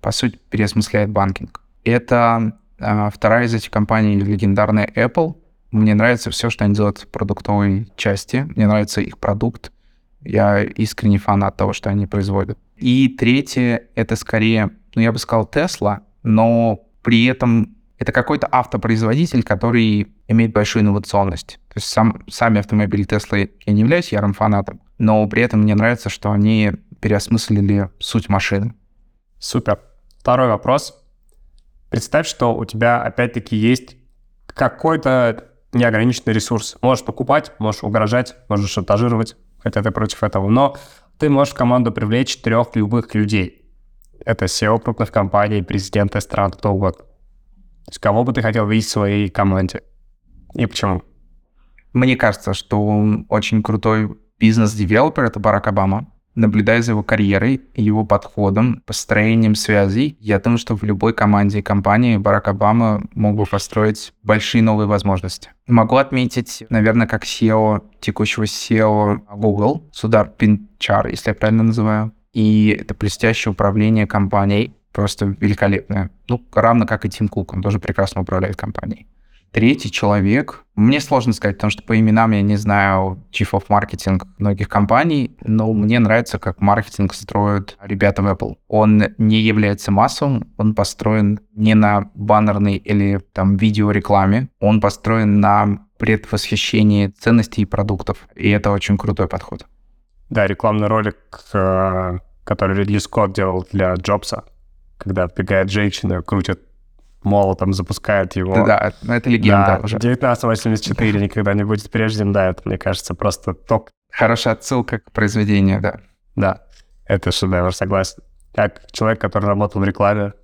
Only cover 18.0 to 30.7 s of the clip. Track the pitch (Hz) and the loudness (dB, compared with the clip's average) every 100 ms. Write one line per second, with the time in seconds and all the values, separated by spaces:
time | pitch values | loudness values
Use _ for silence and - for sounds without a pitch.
18 | - - - 151 - 127 123 117 113 110 | -2 -2 -2 -2 0 0 0 -4 0 0
19 | 110 127 170 131 113 101 117 117 110 104 | 0 0 0 0 0 -2 0 2 2 0
20 | 104 _ - 113 113 104 104 113 104 101 | -2 _ 0 2 2 0 0 2 2 0
21 | 95 101 98 92 - - _ - - - | 0 0 0 -4 -12 -20 _ -10 -4 0
22 | 110 - - - 117 104 101 107 104 101 | 0 0 -12 -2 2 2 0 0 0 -2
23 | 98 104 - 104 98 _ - 104 113 170 | -2 -4 -2 -2 -2 _ -2 2 2 2
24 | 170 104 101 98 107 101 101 - _ _ | 0 -2 -2 0 0 0 -2 -12 _ _
25 | 110 107 107 113 117 107 107 107 113 120 | 2 2 2 0 0 2 2 2 2 0
26 | 101 - 104 104 104 110 107 - _ - | -6 -6 -2 2 2 2 0 -2 _ -8
27 | - 104 - 113 - 107 101 101 95 _ | -2 -2 0 -2 0 0 2 0 -2 _
28 | - 120 - 98 - 101 110 - _ _ | -4 -4 0 -2 0 -2 -4 -8 _ _
29 | _ _ _ _ - 123 - 101 - _ | _ _ _ _ -6 -4 -2 -4 -6 _
30 | _ _ - 123 127 107 - | _ _ 0 2 2 0 0